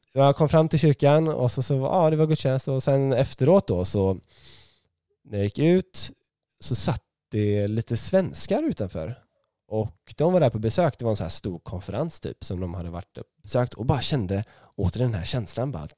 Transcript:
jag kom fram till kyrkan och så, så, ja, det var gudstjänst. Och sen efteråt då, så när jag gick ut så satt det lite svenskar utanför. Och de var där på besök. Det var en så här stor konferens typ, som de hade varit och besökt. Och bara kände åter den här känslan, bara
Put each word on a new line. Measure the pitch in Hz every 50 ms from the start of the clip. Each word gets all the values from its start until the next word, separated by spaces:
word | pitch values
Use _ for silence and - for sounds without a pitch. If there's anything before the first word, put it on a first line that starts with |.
| _ _
jag | - 131 139 139 139
kom | - 156 143
fram | 165 160 160 160
till | - 143
kyrkan | 170 151 139 - 147 139 147 160 160 156
och | 143 123 127 120
så, | - 135
så, | 123 - 143
ja, | 131 131 139 - 190 165 156
det | 160
var | 151 160
gudstjänst. | 156 156 - - 135 131 135 - 143
Och | 135 131
sen | - 147 139 135 139 135
efteråt | 127 120 135 - - - 127 147 185 196 -
då, | - 98 90 90
så | - - 101 95 95 95 87 - _ _ _ - - - - - _ _ _ _ _ _ _ _ _ _ _ _
när | - 107 101
jag | 101
gick | 101 - 127
ut | 147 165 180 185 - _ - - - - - _ _ _ _ _ _ _ _ -
så | - - -
satt | - - - - - - _ _ _ _ _
det | - 104 104 104 101 104 101 104
lite | 107 117 - - 117
svenskar | 117 - - - 190 180 - - - - - 190 285
utanför. | 320 302 170 - 104 90 - 82 78 90 127 - _ _ _ _ _ _ _ _ _ -
Och | 107 110 107 - - _ _ - -
de | - 147 175
var | 185 175
där | 151 117
på | - 107
besök. | 107 110 - - 175 143 - -
Det | 120
var | 113
en | 107
så | -
här | 85 80
stor | - - - 104 87 82
konferens | - - - 90 - - 92 113 160 170 - -
typ, | - 64 - - -
som | - 98 87
de | 95 87 87
hade | 92 85 85
varit | 85 85 - _ - -
och | - _ _ _
besökt. | - - - 123 123 123 -
Och | - 113
bara | 139 160 156
kände | - - 156 131 98 87 98 98 110 - - _ _ _ _
åter | - 92 87 - 107
den | 127 123 110
här | 87 82
känslan, | - - 127 98 - - 113 123 143
bara | - 80 76 - -